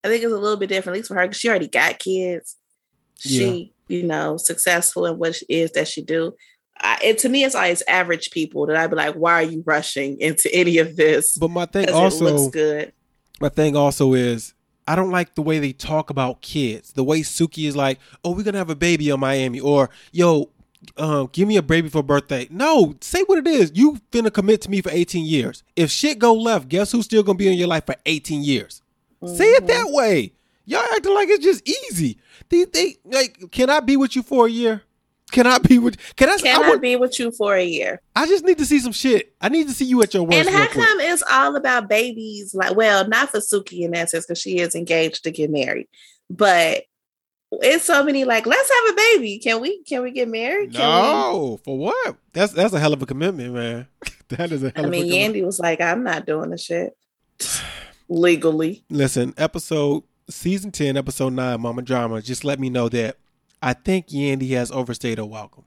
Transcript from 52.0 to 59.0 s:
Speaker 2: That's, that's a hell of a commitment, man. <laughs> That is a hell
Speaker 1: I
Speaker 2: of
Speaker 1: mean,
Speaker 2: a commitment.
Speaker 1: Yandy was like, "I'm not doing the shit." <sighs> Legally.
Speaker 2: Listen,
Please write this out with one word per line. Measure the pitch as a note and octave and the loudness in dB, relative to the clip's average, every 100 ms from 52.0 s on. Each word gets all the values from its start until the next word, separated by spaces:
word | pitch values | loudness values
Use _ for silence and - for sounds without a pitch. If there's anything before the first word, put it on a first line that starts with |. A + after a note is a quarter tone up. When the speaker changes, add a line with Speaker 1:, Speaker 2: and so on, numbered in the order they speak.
| A#4+ - _ | -6 -8 _
Speaker 2:
That's, | D#3+ G#3 | -2 -2
that's | E3 G#3 | 2 0
a | F#3 | 2
hell | D3+ | 0
of | D3 | 0
a | C3+ | -4
commitment, | C3+ F3 F3 B2 | -4 -4 -4 -8
man. | B2 A#2 A#2 B2 _ - | -6 -6 -8 -14 _ -16
<laughs> | - _ | -16 _
That | - E3+ | -8 -6
is | D3+ | -4
a | C3 - | -6 -4
hell | |
Speaker 1:
I | D3+ | -4
Speaker 2:
of | |
Speaker 1:
mean, | F3 | -2
Speaker 2:
a | F3 | -2
commitment. | F3+ G#3 G#3 | 0 0 -2
Speaker 1:
Yandy | F#3 | -4
was | F#3+ | -2
like, | E3+ D#3+ | -4 -2
"I'm | E3+ F#3+ | -2 -2
not | B3 D#3+ - | -4 -6 -4
doing | D#3 E3 | -6 -6
the | F3 | -10
shit." | - E3+ F3+ _ _ _ _ _ | -8 -6 -6 _ _ _ _ _
<sighs> | - - - - - _ _ | -8 -8 -10 -16 -20 _ _
Legally. | E3+ F3 E3 D#3+ D#3 D#3+ G#3 _ | 0 2 2 0 0 -4 -6 _
Speaker 2:
Listen, | D3 | -2